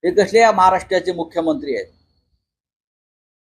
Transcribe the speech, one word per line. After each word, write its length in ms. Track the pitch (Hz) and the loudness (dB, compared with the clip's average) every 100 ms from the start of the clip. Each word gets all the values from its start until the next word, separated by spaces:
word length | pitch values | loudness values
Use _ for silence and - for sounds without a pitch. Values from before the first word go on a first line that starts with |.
हे 80 | 175 | -2
कसले 280 | 180 190 220 | 0 0 4
या 120 | 233 | 2
महाराष्ट्राचे 600 | 202 185 185 - 185 180 | 4 2 2 -2 -4 -4
मुख्यमंत्री 600 | 175 - 175 165 147 143 113 | -8 -6 -4 -2 -4 -4 -8
आहेत? 120 | 95 _ _ _ _ _ _ _ _ _ _ _ _ _ _ _ _ | -8 _ _ _ _ _ _ _ _ _ _ _ _ _ _ _ _